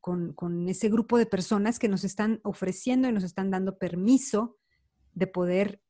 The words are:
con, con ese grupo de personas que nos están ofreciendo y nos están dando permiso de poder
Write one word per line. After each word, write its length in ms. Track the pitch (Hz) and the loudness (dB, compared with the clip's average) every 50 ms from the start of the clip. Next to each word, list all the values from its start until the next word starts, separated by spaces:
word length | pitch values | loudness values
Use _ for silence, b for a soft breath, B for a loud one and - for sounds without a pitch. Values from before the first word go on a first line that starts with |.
con, 340 | _ - 175 175 170 165 143 | _ -4 -4 -4 -4 -6 -6
con 340 | - - 175 175 170 175 180 | -8 -6 -6 -4 -2 -2 -4
ese 220 | 185 - - 220 | -4 0 0 2
grupo 260 | 208 226 226 - 240 | 2 2 2 4 4
de 80 | 240 233 | 2 4
personas 520 | 226 - 185 180 - 220 208 202 214 240 - | 2 0 -2 0 0 0 0 2 0 -2 0
que 100 | - 220 | 0 0
nos 160 | 196 185 - | 0 0 -2
están 360 | 190 - - 214 214 226 - _ | -4 -4 -2 0 0 0 -2 _
ofreciendo 640 | 214 196 - - 180 185 - - 254 247 254 262 254 | -8 -6 -4 -4 -4 -4 -4 -2 0 2 2 2 2
y 40 | 233 | 0
nos 120 | 208 185 | 0 -2
están 260 | 180 - - 190 196 | -4 -4 -4 -4 -2
dando 280 | 190 185 190 190 190 _ | -2 0 -2 -2 -4 _
permiso 800 | - 175 175 175 185 214 262 262 262 - - 208 220 233 - _ _ _ _ _ _ _ _ _ _ _ _ | -6 -4 -2 0 4 4 4 4 4 2 0 0 -2 -2 -6 _ _ _ _ _ _ _ _ _ _ _ _
de 120 | 175 185 | -4 -4
poder 540 | 185 - 180 180 175 180 185 202 196 196 - _ _ | -2 0 -2 0 2 2 2 2 0 -2 -10 _ _